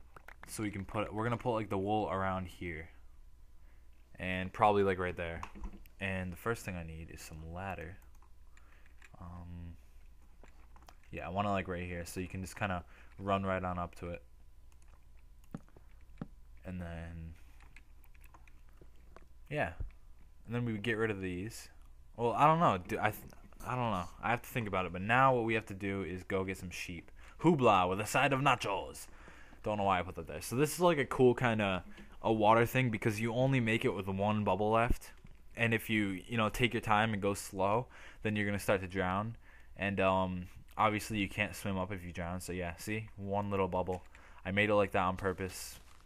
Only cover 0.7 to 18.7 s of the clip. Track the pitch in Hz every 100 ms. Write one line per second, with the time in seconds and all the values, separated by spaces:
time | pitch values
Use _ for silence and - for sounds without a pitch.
0.7 | 95 92 110 101 107 113 117 127 110 107
1.7 | 98 98 107 92 95 95 92 92 - 90
2.7 | 78 78 - - - - - - - -
3.7 | - - - - - 90 92 92 - 107
4.7 | 101 98 92 90 85 85 82 - - -
5.7 | 98 - - 98 95 92 87 113 117 -
6.7 | 90 82 80 82 - - 78 80 85 98
7.7 | 87 82 92 - - - - - - -
8.7 | - - - - - 87 87 87 87 85
9.7 | 82 - - - - - - - - -
10.7 | - - - - 85 71 92 104 98 92
11.7 | 87 90 87 85 - 92 95 92 - 104
12.7 | 90 - - - - 98 98 95 92 92
13.7 | 90 87 - 87 85 - - - - -
14.7 | - - - - - - - - - -
15.7 | - - - - - - - - - -
16.7 | 90 85 85 85 82 82 82 - - -
17.7 | - - - - - - - - - -